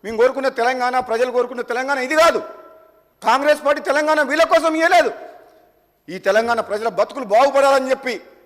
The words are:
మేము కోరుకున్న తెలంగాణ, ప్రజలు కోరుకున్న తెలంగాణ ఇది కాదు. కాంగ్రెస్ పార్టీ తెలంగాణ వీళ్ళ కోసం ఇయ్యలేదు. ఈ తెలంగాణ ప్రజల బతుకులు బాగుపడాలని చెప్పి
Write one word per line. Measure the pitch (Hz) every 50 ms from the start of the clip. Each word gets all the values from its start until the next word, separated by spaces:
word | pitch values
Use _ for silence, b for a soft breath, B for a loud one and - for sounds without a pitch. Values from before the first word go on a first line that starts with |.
| -
మేము | 202 226
కోరుకున్న | 214 240 262 262 277 262 269
తెలంగాణ, | 262 247 233 247 262 254 247 247 247 254
ప్రజలు | 247 247 220 226 247 254
కోరుకున్న | 233 247 240 240 262 240
తెలంగాణ | 233 - 233 240 262 269 285 269
ఇది | 254 262 311
కాదు. | 311 330 339 262 185 - - - - - - - - _ _ _ _ _ _ _ _ -
కాంగ్రెస్ | 214 233 269 285 294 302 - -
పార్టీ | 277 294 285
తెలంగాణ | 285 - 277 294 302 302 311 302
వీళ్ళ | 294 247 285 311 330
కోసం | 330 349 330 302 320 320
ఇయ్యలేదు. | 320 320 349 370 349 294 226 - - - - - - - - _ _ _ _ _ _ _ _ _ _ _ -
ఈ | 170 185
తెలంగాణ | - 190 196 220 226 233 233 226
ప్రజల | 214 190 202 208 226 233
బతుకులు | 185 170 208 - - 277 254
బాగుపడాలని | 190 202 226 277 277 269 277 277 277 277 269 262 262
చెప్పి | 262 262 - 254 226 175 - - - _ _